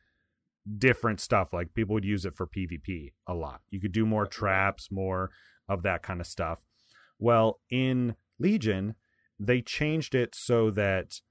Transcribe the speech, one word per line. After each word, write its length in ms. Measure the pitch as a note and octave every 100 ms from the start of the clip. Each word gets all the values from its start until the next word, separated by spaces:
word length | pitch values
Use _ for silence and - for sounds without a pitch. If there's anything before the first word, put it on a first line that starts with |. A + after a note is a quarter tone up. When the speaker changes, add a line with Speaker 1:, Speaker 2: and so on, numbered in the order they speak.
| _ _ _ _ _ _ G2+ G#2
Speaker 1:
different 420 | B2+ A#2+ A#2+ G2+
stuff. 320 | - G#2+ F2+
Like, 200 | F2 F2
people 200 | - G#2
would 120 | G#2+ G2
use 200 | G2+ F2
it 100 | -
for 100 | F2
P 200 | - F2+
V 120 | E2
P 360 | - F2 D2 _ -
a 60 |
lot. 280 | F2 D2 - -
You 100 | G2
could 140 | G2
do 120 | G2 A2
more 180 | G#2+
Speaker 2:
Right. 80 | G2+
Speaker 1:
traps, 600 | - G#2 F#2+ G2 - -
more 400 | F#2+ F#2+ F#2 F#2+ - _ _ -
of 160 | G2
that 180 | F#2 F2
kind 180 | - F2+
of 60 | E2+
stuff. 320 | - E2 E2 _ _ _ _ _ -
Well, 420 | A2+ A#2 A2+ - -
in 460 | B2 C3 B2+ A#2+ A2 _ -
Legion, 560 | D#3 G#3+ A2 F#2+ G2+ A#2 _ _ _ -
they 220 | G#2 B2
changed 540 | A#2 - D3+ D#3+ D3 C3
it 180 | A#2+
so 380 | - - A#2+ A2
that 500 | G2+ G2+ F#2+ D#2 - _